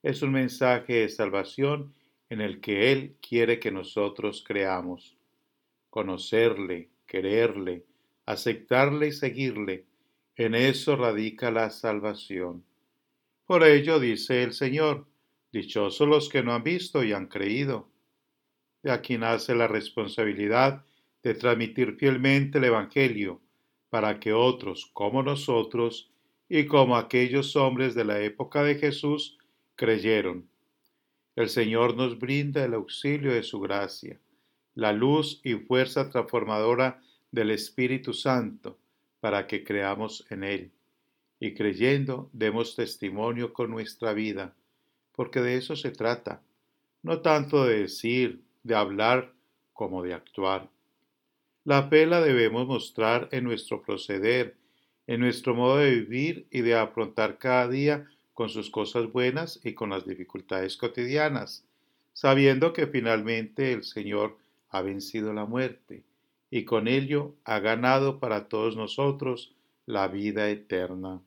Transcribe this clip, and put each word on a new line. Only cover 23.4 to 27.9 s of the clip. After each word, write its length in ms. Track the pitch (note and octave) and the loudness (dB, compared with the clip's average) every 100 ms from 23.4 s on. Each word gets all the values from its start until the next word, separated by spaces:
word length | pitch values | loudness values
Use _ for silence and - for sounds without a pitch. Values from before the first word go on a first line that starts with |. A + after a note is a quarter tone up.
| _ _ _ _ _ | _ _ _ _ _
para 300 | A2+ G#2+ G#2 | -2 0 -2
que 140 | A2 | 0
otros, 580 | A2 B2+ B2 G2 F#2+ - | 4 4 2 -8 -10 -14
como 300 | - G2+ B2+ | -4 -2 0
nosotros, 880 | C3+ C#3+ - A#2 A2 A#2+ A#2 A#2 - _ _ _ _ | 0 -2 0 0 0 -2 -2 -4 -18 _ _ _ _
y 180 | D#3 D3 | 0 4
como 300 | D3 B2+ A#2+ | 6 6 4
aquellos 580 | A2+ B2+ B2+ C#3 C#3 | 2 2 2 0 0
hombres 400 | D3+ C3 B2+ C3 | 2 2 2 0